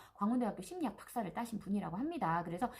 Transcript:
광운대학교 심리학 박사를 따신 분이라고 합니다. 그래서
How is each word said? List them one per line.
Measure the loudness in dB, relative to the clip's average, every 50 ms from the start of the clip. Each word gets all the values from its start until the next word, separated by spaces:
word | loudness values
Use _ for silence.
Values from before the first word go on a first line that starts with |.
| -4 -16 -4
광운대학교 | 0 2 4 4 4 4 2 0 -2 -6
심리학 | -8 -4 -2 -2 -2 -2
박사를 | -4 -10 -6 -4 -2 -2 -2 -2
따신 | -4 -4 -2 -4 -4
분이라고 | -2 0 0 0 0 0 -2
합니다. | -2 0 0 0 2 2 4 4 4 2
그래서 | 0 0 0 -2 -2 -2 -6